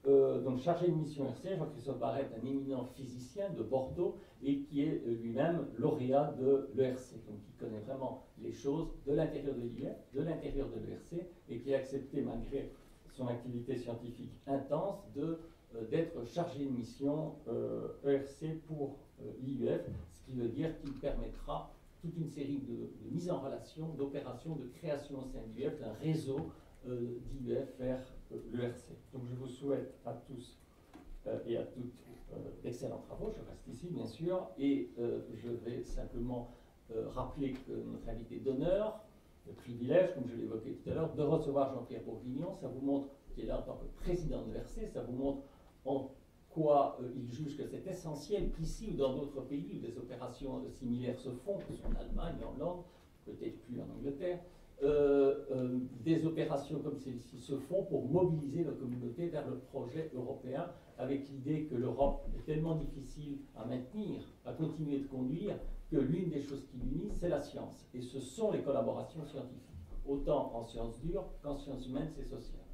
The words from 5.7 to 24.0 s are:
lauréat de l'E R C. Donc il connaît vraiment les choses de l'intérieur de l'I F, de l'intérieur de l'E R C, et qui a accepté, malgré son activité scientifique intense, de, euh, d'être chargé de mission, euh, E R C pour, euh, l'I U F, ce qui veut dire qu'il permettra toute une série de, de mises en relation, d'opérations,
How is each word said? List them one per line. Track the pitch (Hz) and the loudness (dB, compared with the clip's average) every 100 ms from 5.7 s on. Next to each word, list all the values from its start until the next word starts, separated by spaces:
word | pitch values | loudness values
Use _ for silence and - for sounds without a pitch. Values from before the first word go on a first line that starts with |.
| - | 2
lauréat | 120 117 127 135 135 123 | 4 4 6 6 6 4
de | 131 139 - | 6 6 4
l'E | 107 127 | 4 4
R | 127 | 2
C. | - 113 104 | -6 -14 -12
Donc | 104 - | -12 -12
il | - | -8
connaît | 117 107 | -6 -6
vraiment | 104 131 127 - - - | -4 -4 -4 -6 -12 -8
les | 113 | -8
choses | 110 139 156 160 - 139 | -2 2 2 0 -4 2
de | |
l'intérieur | 151 147 - 139 | 4 4 2 0
de | 120 | 0
l'I | 120 113 | -2 -2
F, | - - - | -4 -6 -4
de | - | 0
l'intérieur | 165 156 143 143 - | 0 0 0 0 0
de | - | -2
l'E | - - | -6 -8
R | |
C, | - 170 180 - - | -6 -6 -6 -14 -8
et | 117 | -6
qui | 131 | 2
a | 135 | 2
accepté, | - 139 - 143 | 2 -4 -2 -2
malgré | 120 117 113 139 127 - - - - | 0 -2 -2 -4 -4 -12 -20 -20 -18
son | - 120 | -4 -2
activité | 117 127 120 117 123 | -2 -4 -4 -2 -4
scientifique | 117 113 120 - 110 - - | -4 -6 -8 -10 -12 -10 -2
intense, | 139 - 147 196 196 - | -2 2 2 2 -2 -6
de, | 135 160 165 - - - 113 | -2 -2 -2 -6 -18 -12 -8
euh, | 110 | 0
d'être | 156 165 123 | 2 2 -2
chargé | 117 175 - 143 | -4 -2 -2 -2
de | 139 | -2
mission, | 120 107 - 139 151 - - 117 | -2 -4 0 2 2 0 -6 -4
euh, | 120 113 - - - | -2 0 -2 -4 -2
E | 139 139 | 4 4
R | - | 2
C | - 156 160 - | -6 -6 -6 -6
pour, | 151 139 - - - | -4 -4 -4 -16 -12
euh, | 104 - | -10 -6
l'I | 131 123 | -4 0
U | 117 | 2
F, | - - - - | 2 0 -8 -8
ce | - | -16
qui | - | -8
veut | 127 113 | -2 0
dire | 139 160 - | 0 -2 -2
qu'il | 143 | -6
permettra | - 143 117 - - - 147 - - - - | -4 0 0 -2 -6 -4 -6 -6 -16 -20 -8
toute | 165 165 | -6 -2
une | 151 | -4
série | 151 - - | -2 -2 -2
de, | 117 113 - - | -2 -4 -6 -8
de | 110 | -4
mises | 175 175 | -2 0
en | - | -2
relation, | 139 - - 156 160 | -2 -6 -8 -6 -6
d'opérations, | 143 | -2